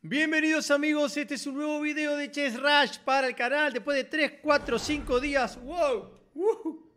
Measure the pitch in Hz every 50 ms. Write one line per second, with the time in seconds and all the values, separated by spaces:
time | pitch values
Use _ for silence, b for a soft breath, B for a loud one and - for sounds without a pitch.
0 | - 160 208 285 311 311 320 311 311 311 311 302 311 - 285 285 294 302 302 302
1 | 294 269 294 294 294 - 285 254 - 285 262 277 302 302 302 302 302 302 294 302
2 | 302 294 294 294 285 285 285 285 285 269 220 240 269 294 294 285 277 - - -
3 | - - 262 277 269 254 233 - 240 247 269 294 302 294 226 240 202 285 285 269
4 | 254 - - 311 294 - - - - 294 285 294 302 - 240 220 - - 302 294
5 | 277 - 247 247 262 294 285 277 247 214 - - 247 262 330 349 330 285 254 208
6 | 185 - - - _ _ _ 285 359 427 440 440 - 330 - - - - _